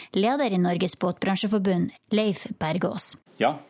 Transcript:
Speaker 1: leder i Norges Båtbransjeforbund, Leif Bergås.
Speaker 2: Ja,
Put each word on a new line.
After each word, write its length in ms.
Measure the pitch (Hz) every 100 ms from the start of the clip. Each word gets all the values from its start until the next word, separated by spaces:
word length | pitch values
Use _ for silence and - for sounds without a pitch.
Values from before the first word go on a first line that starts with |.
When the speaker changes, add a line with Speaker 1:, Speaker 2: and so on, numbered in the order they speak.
| - 190
Speaker 1:
leder 380 | 214 285 254 190
i 20 |
Norges 400 | 175 170 180 -
Båtbransjeforbund, 920 | 175 170 185 190 208 208 190 175 175 - _
Leif 360 | 214 214 180 - -
Bergås. 540 | 156 170 - 214 - - _ -
Speaker 2:
Ja, 140 | 113 151